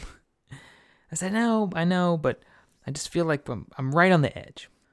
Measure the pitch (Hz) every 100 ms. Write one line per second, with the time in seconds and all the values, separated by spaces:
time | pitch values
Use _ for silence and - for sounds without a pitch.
0 | - - _ _ _ 139 - - _ _
1 | _ 160 185 214 233 220 202 170 175 185
2 | 180 170 147 - _ - _ _ - 139
3 | - 170 165 147 - 113 - - 131 147
4 | 185 180 139 - - - - _ _